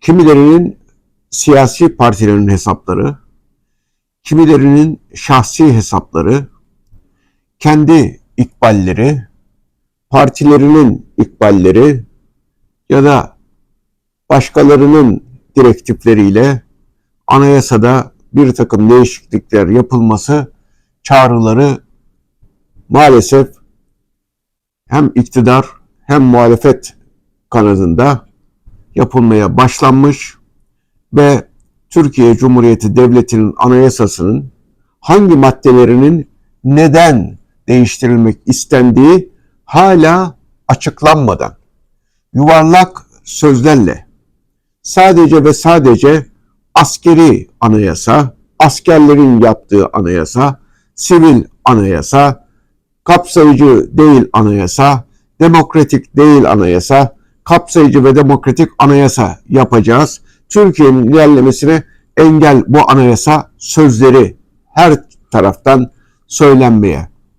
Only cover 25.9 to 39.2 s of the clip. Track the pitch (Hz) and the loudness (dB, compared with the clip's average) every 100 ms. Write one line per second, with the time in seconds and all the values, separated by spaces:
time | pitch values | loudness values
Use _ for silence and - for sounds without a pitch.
25.9 | _ _ 143 131 120 120 117 143 131 - | _ _ -2 2 2 2 0 0 -2 -6
26.9 | _ _ _ _ _ _ 120 104 98 92 | _ _ _ _ _ _ -2 0 0 -2
27.9 | 82 131 131 _ _ _ _ - _ _ | -2 -2 -2 _ _ _ _ -20 _ _
28.9 | - 139 131 117 110 101 120 127 - 139 | -6 -4 -2 0 0 -2 -2 -2 -2 -2
29.9 | 131 143 143 - _ _ _ _ _ _ | 0 0 -2 -10 _ _ _ _ _ _
30.9 | _ _ - 143 135 - _ _ _ _ | _ _ -2 0 0 -6 _ _ _ _
31.9 | - 151 - 120 117 131 123 117 110 107 | -2 -2 0 0 0 0 2 2 0 -2
32.9 | 110 123 123 117 110 107 - 123 127 131 | 0 2 2 -2 -4 -4 -4 -2 2 0
33.9 | - 104 - 90 120 139 _ _ _ _ | 0 -6 -4 -6 -6 -8 _ _ _ _
34.9 | _ - 185 202 156 131 123 139 123 123 | _ -2 0 2 2 2 0 0 2 2
35.9 | 123 139 165 - _ _ _ 127 143 160 | 2 0 -2 -6 _ _ _ -4 0 2
36.9 | 156 170 131 87 98 _ _ - 123 120 | 2 2 0 -4 -12 _ _ -4 0 0
37.9 | - 127 120 113 104 - - - 135 127 | -2 -2 0 -2 -4 -6 -8 -2 0 2
38.9 | 117 139 185 | 2 2 2